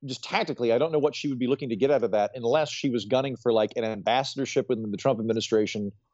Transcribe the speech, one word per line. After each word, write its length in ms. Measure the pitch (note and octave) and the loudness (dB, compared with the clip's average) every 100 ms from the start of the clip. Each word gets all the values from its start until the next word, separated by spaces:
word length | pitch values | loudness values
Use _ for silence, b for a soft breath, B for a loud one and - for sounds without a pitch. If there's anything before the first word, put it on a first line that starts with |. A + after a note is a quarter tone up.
| C3+ | -12
just 180 | B2+ | -10
tactically, 480 | - G3 F3+ C3 A#2+ | -2 -2 0 0 2
I 60 | A2+ | 2
don't 140 | D#3+ | 2
know 80 | D3+ | 2
what 160 | D3 - | 0 0
she 120 | D3 | -4
would 120 | B2+ | -2
be 80 | B2 | 0
looking 220 | C#3+ C#3 | -2 -2
to 60 | G#2+ | 0
get 140 | C#3 | 2
out 140 | C#3+ | 2
of 80 | A2 | 2
that 200 | G#2 G#2 B2+ | 2 0 -2
unless 340 | A#2 D3+ D3 | 0 2 0
she 200 | - C#3+ | -2 -2
was 140 | A#2+ G#2 | -2 0
gunning 300 | B2+ C#3 A#2+ | 0 0 -2
for, 160 | B2 | 2
like, 220 | A2+ G#2+ B2 | 2 2 0
an 80 | |
ambassadorship 840 | A2 G#2+ F#2+ B2 C3+ C#3 C3 C3+ - | -4 -2 0 0 0 -4 -2 0 0
within 220 | A#2 A2 | -2 -4
the 60 | G2+ | -2
Trump 220 | C3+ A2+ | 0 0
administration 720 | A2+ A2+ - A2 G#2 A2 G2+ - _ | 0 0 2 2 2 -2 -6 -8 _